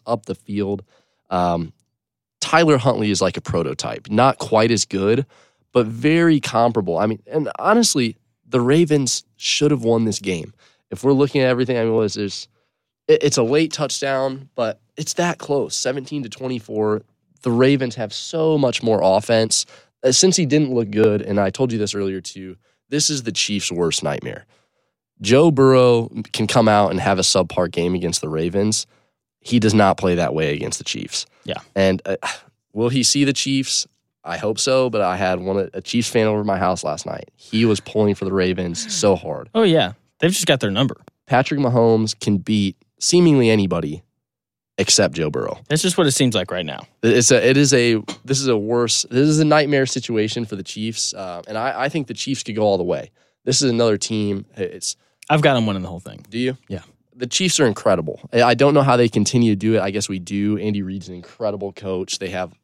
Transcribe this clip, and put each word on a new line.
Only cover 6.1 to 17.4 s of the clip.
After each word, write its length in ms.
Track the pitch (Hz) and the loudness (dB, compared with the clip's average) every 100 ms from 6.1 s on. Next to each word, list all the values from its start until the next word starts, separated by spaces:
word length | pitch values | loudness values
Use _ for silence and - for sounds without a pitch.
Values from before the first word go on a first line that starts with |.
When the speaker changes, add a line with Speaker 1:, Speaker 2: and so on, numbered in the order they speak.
| 165 170 151 | 2 4 2
Speaker 1:
comparable. 580 | - 117 117 113 90 82 | 0 0 2 0 -2 0
I 80 | 107 | -2
mean, 140 | 107 - | -4 -6
and 240 | 156 127 - | -4 -4 -2
honestly, 600 | 156 226 226 147 117 - _ _ _ | 2 2 2 0 -2 -4 _ _ _
the 140 | 127 | 0
Ravens 600 | 120 156 165 151 127 - - _ | 4 4 4 2 0 -4 -8 _
should 360 | - - 147 | -6 0 0
have 120 | 143 | 0
won 220 | 113 117 110 | 0 2 0
this 140 | 101 | -4
game. 340 | 98 85 73 - _ _ - | -6 -6 -8 -18 _ _ -18
If 120 | 95 | -4
we're 100 | 131 | 2
looking 280 | 139 143 147 | 2 2 2
at 60 | 131 | 0
everything, 280 | 123 123 120 | 0 0 0
I 60 | |
mean, 120 | 113 113 | 0 0
was 180 | 104 | -2
there's, 340 | 107 101 - - _ _ _ _ _ - | -4 -8 -8 -16 _ _ _ _ _ 2
it, 160 | 156 | 2
it's 140 | 143 - | 2 0
a 60 | |
late 300 | 117 147 160 | 2 2 0
touchdown, 760 | - 143 - 139 135 135 135 135 - | -2 -6 -4 -4 -2 -4 -6 -12 -6
but 240 | 113 - _ - | -6 -6 _ -12
it's 180 | 156 - | -8 -4
that 240 | 175 - | -4 -4
close, 360 | - 143 82 - | -4 -2 -2 -4
seventeen 460 | 127 139 131 147 | -4 -6 -6 -8
to 60 | 120 | -8
twenty-four. 720 | - 131 127 - 107 107 107 - _ _ _ | -10 -8 -8 -6 -2 0 -2 -6 _ _ _